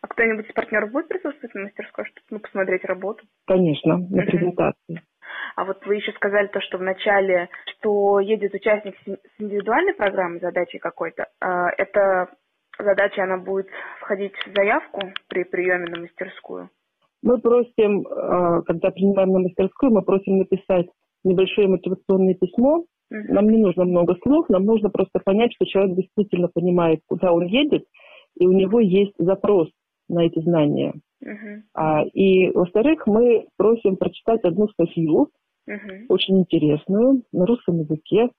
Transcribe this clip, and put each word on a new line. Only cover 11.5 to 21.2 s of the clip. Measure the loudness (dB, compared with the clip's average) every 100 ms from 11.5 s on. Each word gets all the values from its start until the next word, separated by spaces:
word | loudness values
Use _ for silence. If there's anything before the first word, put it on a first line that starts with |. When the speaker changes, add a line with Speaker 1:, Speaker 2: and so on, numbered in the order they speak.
| -2 -2 -2
Speaker 1:
эта | -2 2 2 2 -2 _ _ _ _ -6
задача, | -2 0 0 -2
она | -4 -4
будет | -4 -6 -6 -12 -16 -16
входить | -8 -6 -6 -8 -6
в | 0
заявку | 0 0 -4 -12 -10 -12 _
при | -6
приёме | -6 -4 -2 -2 -4
на | -12
мастерскую? | -16 _ -14 -14 -16 -16 -16 _ _ _ _ _
Speaker 2:
Мы | 0 2
просим, | 2 2 0 0 0 0 -4
а, | -8 -2 0 2 0
когда | -2 -2 -2
принимаем | 0 0 2 2
на | 2
мастерскую, | 0 -2 -4 _ 2
мы | 2
просим | 2 -2 2 0
написать | 0 -4 0 -2 -2 _ _ _